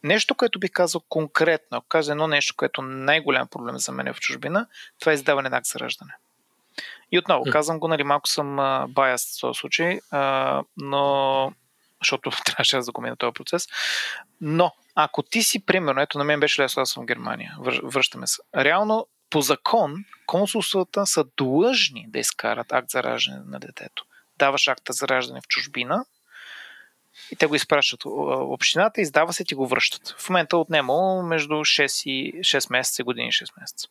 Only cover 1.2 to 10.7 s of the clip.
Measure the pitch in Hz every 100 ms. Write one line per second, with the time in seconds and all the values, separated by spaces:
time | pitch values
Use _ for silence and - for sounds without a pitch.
1.2 | 151 - 160 160 _ 117 _ 165 147 147
2.2 | 160 147 143 - 139 - 131 131 135 156
3.2 | 147 131 127 - 120 127 131 131 131 127
4.2 | - 131 143 185 240 - - _ - 147
5.2 | 135 143 135 127 - - 123 - - -
6.2 | _ _ _ _ _ - - - _ 170
7.2 | 175 151 131 143 151 160 165 156 143 147
8.2 | - - 143 139 135 135 135 135 135 123
9.2 | - - 127 - - - 170 196 _ 143
10.2 | 139 135 135 139 143